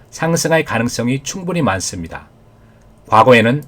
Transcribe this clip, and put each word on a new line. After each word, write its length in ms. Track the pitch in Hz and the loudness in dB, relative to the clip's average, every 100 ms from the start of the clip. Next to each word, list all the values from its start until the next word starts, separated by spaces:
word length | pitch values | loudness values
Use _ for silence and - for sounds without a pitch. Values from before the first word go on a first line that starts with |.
| _ | _
상승할 520 | - 165 165 160 160 | -6 -2 -2 0 0
가능성이 600 | 143 117 120 - 117 135 | 0 -4 -4 -4 -4 -4
충분히 380 | - 190 180 175 | -6 -10 -6 -2
많습니다. 680 | 117 95 - 90 80 - - _ _ _ _ _ _ _ - | -2 -4 -6 -10 -12 -14 -18 _ _ _ _ _ _ _ 0
과거에는 560 | 110 127 120 113 147 | 4 6 6 4 0